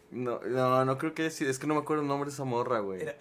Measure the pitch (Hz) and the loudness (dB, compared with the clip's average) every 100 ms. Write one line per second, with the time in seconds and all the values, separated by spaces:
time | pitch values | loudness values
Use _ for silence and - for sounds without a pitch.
0 | - 120 123 - 107 127 127 127 131 131 | -12 -6 -4 -2 0 2 4 4 2 2
1 | 160 160 160 160 139 131 147 151 147 151 | -2 -2 -2 0 -2 0 0 0 2 0
2 | 143 143 143 135 131 117 123 117 98 92 | 0 -2 -2 -4 -2 0 2 0 0 -4
3 | 151 - | -6 -8